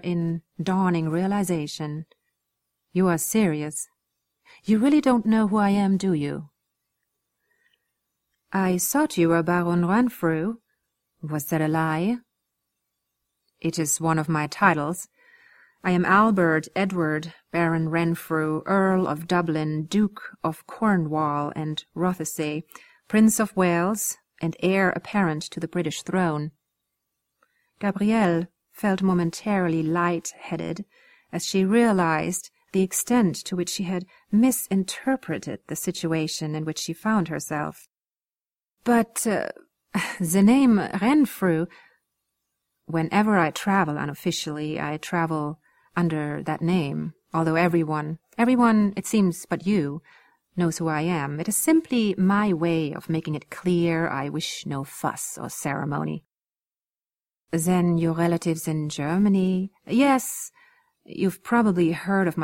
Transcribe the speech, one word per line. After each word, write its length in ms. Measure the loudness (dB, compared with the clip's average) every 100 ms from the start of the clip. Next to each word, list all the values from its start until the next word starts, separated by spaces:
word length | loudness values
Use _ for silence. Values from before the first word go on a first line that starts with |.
| -2
in 300 | -2 -2 -4 _ -6
dawning 480 | -2 2 2 2 0
realization. 960 | 0 0 0 0 -2 -4 -8 -8 -8 -12 _ _ _ _ _ _ _ _
"You 140 | 0 2
are 100 | 2
serious. 680 | 2 2 2 0 -6 -8 -14 _ _ _ _ _ _ -10
You 140 | 0 2
really 220 | 4 4
don't 320 | 4 2 4
know 120 | 2 2
who 100 | 2
I 120 | 2
am, 260 | 4 2 2
do 160 | 2
you?" 380 | 0 -2 -6 -10 _ _ _ _ _ _ _ _ _ _ _ _ _ _ _ _ _ _ _ _
"I 260 | 0 0 0
thought 400 | 0 0 0 2
you 100 | 4
were 120 | 4
Baron 440 | 2 0 2 2 2
Renfrew. 720 | 2 2 0 0 0 -2 -6 _ _ _ _ _ -14
Was 220 | -8 -8 -4
that 140 | -2
a 60 | 0
lie?" 500 | 0 0 0 -2 -4 _ _ _ _ _ _ _ _ _ _ _ _ _ _
"It 200 | -4 -2
is 220 | -4 -2
one 180 | 0 0
of 100 | 0 -2
my 80 | -2
titles. 600 | 2 4 4 -2 -6 -10 _ _ _ _ _ _ _
I 80 | 0
am 120 | 2
Albert 640 | 4 4 4 4 2 2 -2 -4
Edward, 560 | -2 -2 -2 -2 -6 -18 -8
Baron 360 | -2 0 0 0
Renfrew, 760 | 0 0 -2 -2 -2 -2 -4 0
Earl 400 | 2 2 2 0
of 180 | -4 -2
Dublin, 580 | 0 0 -2 -2 -4
Duke 380 | -2 0 0 -4 -20 -8
of 220 | -6 -6 -14
Cornwall 840 | -2 2 2 0 -2 -2 -2 -4 -6
and 280 | -6 -8 -10
Rothesay, 720 | -2 -2 -2 -6 -6 -6 -6 -10 -20 _ _ -2
Prince 320 | 4 4 4
of 160 | -2 2
Wales, 640 | 2 2 0 -2 -6 -8 _ -6
and 140 | -6 -2
heir 300 | 0 2 2
apparent 520 | 0 -4 0 0 -2
to 160 | -6 -8
the 120 | -6 -4
British 260 | -4 -6
throne." 480 | -4 0 0 0 -6 _ _ _ _ _ _ _ _ _ _ _ _ -6
Gabrielle 680 | -4 0 0 2 2 2 -2 _ _
felt 280 | -4 -2 0 2
momentarily 720 | 2 0 -4 -4 0 0 0
light-headed 1000 | 0 0 0 -2 -6 -14 -10 -6 -6 -8 -10 _ _ _ _
as 140 | -8 -2
she 180 | 0
realized 840 | 4 4 4 4 2 0 -2 -6 -10 _ _
the 100 | 0
extent 540 | 0 -2 0 2 2 0 -6
to 100 | -6
which 140 | -4
she 140 | -4
had 200 | -4 -4 -8 _ 0
misinterpreted 1300 | 4 4 2 -2 -2 -2 -4 -2 -4 -4 -8 -6 -10 -10
the 100 | -6
situation 800 | -6 -4 -2 -2 -2 -4 -6
in 120 | -4 -6
which 120 | -6
she 140 | -8
found 360 | -4 0 0 0
herself. 600 | -4 -6 -6 -6 -10 -20 _ _ _ _ _ _ _ _ _
"But, 420 | 0 2 0 -4 -2
uh, 220 | -2 -4 -10 _ _ _
<sighs> 260 | -6 -6 -6
the 220 | 0 6
name 360 | 6 8 6 4
Renfrew." 880 | 0 -2 2 4 2 2 0 0 -2 -8 -20 _ _ _ _ _ _ _ _ _ -6
"Whenever 500 | -4 0 2 4 4
I 140 | 2
travel 460 | 0 0 2 0 -2
unofficially, 800 | -6 -4 -4 -4 -6 -6 -6 -6
I 160 | -6 -6
travel 600 | -4 -2 0 -2 -4 -8 _ _ _ -2
under 460 | 0 -2 -4 -6
that 180 | -6 -2
name, 520 | 0 0 0 -4 -8 -12 _
although 220 | -2 0 2
everyone, 600 | 2 2 0 -4 -6 -10 _ 0
everyone, 540 | 2 4 4 4 2 -2
it 100 | -2
seems, 380 | 2 2 0
but 220 | -6 -4 0
you, 360 | 0 0 -6 _ -20 _ _ _
knows 240 | -2 -2 0
who 80 | -2
I 140 | 0
am. 400 | 0 -2 -2 -4
It 80 | -4
is 80 | -2
simply 580 | 2 2 2 0 0 2
my 360 | 2 4 2
way 400 | 2 0 0 -2
of 160 | -6 -4
making 260 | -4 -4
it 160 | -8 -8
clear 580 | -6 0 2 2 0 -2
I 200 | -4 -6
wish 360 | -6 -6 -8 -8
no 180 | -8
fuss 520 | -8 -6 -6 -6 -10 -10
or 140 | -12
ceremony." 720 | -8 -6 -4 -4 -4 -4 -8 _ _ _ _ _ _ _ _ _ _ _ _ -6
"Then 480 | -2 0 2 2 2
your 140 | 0
relatives 560 | 0 0 0 -2 -4 -4
in 200 | -4 -4
Germany?" 840 | -6 -2 2 4 4 2 0 -4 _ -2 2 4
"Yes, 460 | 2 0 -10 -12 _ _ _ _ _
you've 380 | -14 -2 -2 -2
probably 480 | -2 2 2 4 2
heard 380 | 0 0 0 0
of 100 | 0